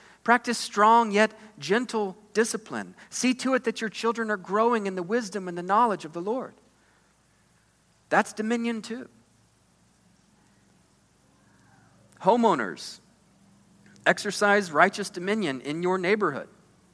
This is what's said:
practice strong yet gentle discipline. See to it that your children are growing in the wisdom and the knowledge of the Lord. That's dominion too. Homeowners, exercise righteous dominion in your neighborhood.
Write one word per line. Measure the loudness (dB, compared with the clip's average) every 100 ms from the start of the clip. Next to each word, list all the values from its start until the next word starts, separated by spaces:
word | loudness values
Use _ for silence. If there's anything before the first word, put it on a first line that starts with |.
| -20 -4
practice | 2 2 0 -6
strong | -4 4 6 6 6
yet | 4 2 0 -20 -10
gentle | 0 0 0 -4 -4 -8 -6
discipline. | -2 -2 -2 -8 -8 -8 -14 -14
See | -2 -2
to | 0 0
it | 0
that | -2 -4
your | -6
children | -4 -4 -2 -4
are | -6
growing | -2 0 2 2 -2
in |
the | -6
wisdom | -2 -2 -4 -8 -8
and | -6
the |
knowledge | 0 2 2 0
of | -6
the | -8
Lord. | -6 -6 -8 -16 _ _ _ _ _ _ _ _ _ _ _ _ _ _ -2
That's | 0 0
dominion | -2 -4 -2 -2 -6
too. | -8 -12 -14 _ _ _ _ _ _ _ _ _ _ _ _ _ _ _ _ _ _ _ _ _ _ _ _ _ _ _ _ _ _ -2
Homeowners, | 2 4 4 2 -2 -8 -14 -16 _ _ _ _ _ _ _ _ _ -4 0
exercise | 0 -2 0 2 2 2
righteous | 4 4 2 -8
dominion | -8 -6 -2 -4 -4
in | -6 -4
your | -2 -2
neighborhood. | 0 0 -2 -4 -10 -18 _ _ _